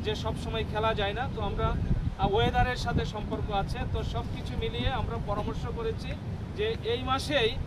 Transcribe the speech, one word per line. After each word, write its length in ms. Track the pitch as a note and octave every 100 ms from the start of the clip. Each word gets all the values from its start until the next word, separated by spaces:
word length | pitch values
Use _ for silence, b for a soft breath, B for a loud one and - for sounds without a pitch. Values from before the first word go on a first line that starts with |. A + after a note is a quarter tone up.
যে 120 | G#3+ G#3+
সব 180 | A3 A3
সময় 200 | A#3 A3+ G#3+
খেলা 220 | G#3 A3
যায় 200 | G#3 G3+
না, 140 | G3+ C4 A3
তো 60 |
আমরা, 260 | G3+ G3+ A3
আহ, 680 | A#3+ - - - - F#3+
ওয়েদারের 420 | G4+ B3 A#3+ B3 B3
সাথে 300 | - A#3+ -
সম্পর্ক 460 | G#3+ G#3 A3 A3
আছে, 280 | G3+ G3 B3 B3+
তো 100 | A3
সব 220 | A3 - - B3
কিছু 180 | - -
মিলিয়ে 300 | A3+ A#3 B3
আমরা 280 | B3+ - A#3 -
পরামর্শ 360 | G3+ G#3+ A3 A#3 D#3+
করেছি 320 | D3+ D3 - - - - - -
যে 180 | G#3 A3+
এই 200 | A3 A#3+
মাসেই 480 | B3+ C4 - D4 A3+ -